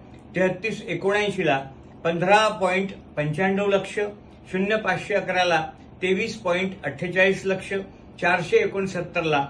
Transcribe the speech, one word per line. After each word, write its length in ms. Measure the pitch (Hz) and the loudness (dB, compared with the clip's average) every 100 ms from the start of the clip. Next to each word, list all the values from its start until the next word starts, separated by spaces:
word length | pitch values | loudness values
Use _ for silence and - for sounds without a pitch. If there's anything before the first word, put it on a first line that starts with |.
| - - - - | -16 -20 -10 -2
तेहतीस 460 | 185 180 220 - | 0 0 -6 -6
एकोणऐंशीला 760 | - 160 190 202 208 190 160 135 - - - - | -6 -4 0 0 0 0 0 0 -2 -14 -20 -6
पंधरा 420 | 165 170 180 208 214 202 | -2 0 4 6 6 2
पॉइंट 300 | 185 185 196 - - - | 0 0 -2 -8 -10 -4
पंच्याण्णव 500 | 151 147 190 196 202 | -4 0 0 2 2
लक्ष, 320 | 196 - - 208 - - - - | 2 0 -4 -4 -6 -18 -20 -6
शून्य 240 | 185 196 214 | -2 0 0
पाचशे 380 | 190 170 - | 0 -2 -2
अकराला 460 | 202 180 185 180 165 156 - - - | -2 0 2 2 2 0 -8 -20 -6
तेवीस 340 | 185 190 226 - | 0 0 0 -4
पॉइंट 360 | 180 180 190 185 | -2 0 -2 -6
अठ्ठेचाळीस 580 | 147 - 185 180 190 190 | -8 -6 -2 2 4 2
लक्ष, 280 | 190 190 - 196 190 - - - | -2 -4 -4 -6 -6 -14 -20 -4
चारशे 360 | 175 180 165 226 | 0 0 2 2
एकोणसत्तरला 880 | 196 196 190 180 165 175 160 143 | 2 0 -4 -4 -6 -4 0 0